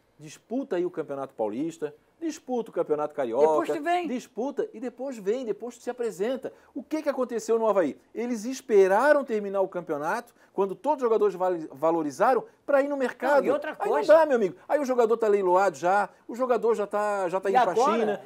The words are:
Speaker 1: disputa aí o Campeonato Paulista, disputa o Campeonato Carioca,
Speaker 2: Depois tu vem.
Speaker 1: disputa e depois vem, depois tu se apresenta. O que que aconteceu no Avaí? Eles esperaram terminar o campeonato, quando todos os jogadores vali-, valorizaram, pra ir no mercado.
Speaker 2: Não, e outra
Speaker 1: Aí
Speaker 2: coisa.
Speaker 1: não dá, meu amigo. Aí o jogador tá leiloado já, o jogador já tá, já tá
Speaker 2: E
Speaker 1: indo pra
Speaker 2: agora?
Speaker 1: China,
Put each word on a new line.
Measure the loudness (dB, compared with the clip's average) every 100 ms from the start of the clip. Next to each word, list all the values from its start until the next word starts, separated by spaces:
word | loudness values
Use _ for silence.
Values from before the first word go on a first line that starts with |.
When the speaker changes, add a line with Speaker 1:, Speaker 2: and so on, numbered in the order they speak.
| _ _
Speaker 1:
disputa | -20 -20 -8 -8 -4 -4
aí |
o | -4
Campeonato | -4 -8 -8 -10
Paulista, | -4 -4 -4 -6 -6 -10 -10 _ _
disputa | -10 -10 -6 -6 -4
o |
Campeonato | -4 -2 -2 -2
Carioca, | -4 -2 2 4
Speaker 2:
Depois | 4 0
tu | -2
vem. | -2 -2 -2
Speaker 1:
disputa | -6 -8 -8 -6 -4 -6
e | -8
depois | -12 -10 -10 -6
vem, | -4 -4 -4
depois | -8 -10 -12
tu |
se | -10
apresenta. | -6 -6 -4 -4 -4 -8 -14 _
O | -16
que | -8 -4
que | -2
aconteceu | -2 -4 -4 0 2
no | 2
Avaí? | 2 0 -2 _
Eles | -8 -6 -6
esperaram | -6 -10 2 6 6 6 4 4
terminar | 2 -4 -4 -2
o | -2
campeonato, | -4 -8 -6 -4 -6 -8 _ _
quando | -2 -2
todos | -2 -2 0
os | 2
jogadores | 2 2
vali-, | 0 -2 -2 -6
valorizaram, | -2 0 0 -2 0 2 2 -2 _ 0
pra | 2
ir | 2
no | -2
mercado. | -4 -2 2 2
Speaker 2:
Não, | 2
e |
outra | 0 -4 -6
Speaker 1:
Aí | -2
Speaker 2:
coisa. | 0 6
Speaker 1:
não | 6
dá, | 6
meu | 2
amigo. | 0 -4 -4
Aí | -2
o |
jogador | 0 2 2 2
tá | 2
leiloado | 2 4 4 2 0
já, | 0 0 0 -6 -14
o | -4
jogador | 0 0 0
já | 0 -2
tá, | -2 -2 -2 -2
já | -2
tá | 0
Speaker 2:
E |
Speaker 1:
indo | 2
pra | 2
Speaker 2:
agora? | 4 2 2
Speaker 1:
China, | 0 -4